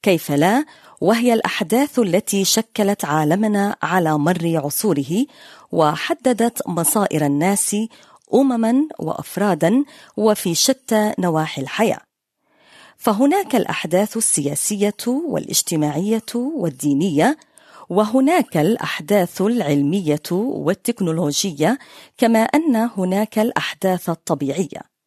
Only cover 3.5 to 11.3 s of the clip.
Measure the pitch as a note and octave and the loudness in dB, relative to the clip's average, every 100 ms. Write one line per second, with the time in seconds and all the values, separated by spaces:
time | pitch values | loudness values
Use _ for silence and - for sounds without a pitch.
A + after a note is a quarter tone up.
3.5 | G3+ G3+ - D#3 F#3 D#3+ D3+ D3 F3+ E3 | 0 0 -2 -2 0 2 2 2 0 0
4.5 | E3 C#3+ - G#3+ D3 C#3 F3+ C#4 - - | 0 -2 -2 0 0 0 -2 -2 -6 -20
5.5 | - - E3+ D3+ D3+ - F4 B3+ A3 A#3 | -20 -6 2 2 2 -4 -2 0 2 0
6.5 | - - F3 E3 A3 G3 D#3 D3 C#3+ F3 | -2 -4 -2 0 0 0 0 0 2 2
7.5 | G3+ - G#3 A3 - - _ _ A#3 C4+ | 0 -2 -2 -4 -10 -20 _ _ 2 2
8.5 | A#3+ A3+ B3+ D#4 - D#3 - - - G3+ | 2 2 2 0 -4 -6 -6 -8 -2 0
9.5 | E3 D#3+ A#3+ D4 - - - G#3+ G#3 F#3 | 2 2 2 0 -8 -14 0 2 2 0
10.5 | E3 - C4 - A3 G#3+ - F#3 | 0 0 -2 0 0 0 0 0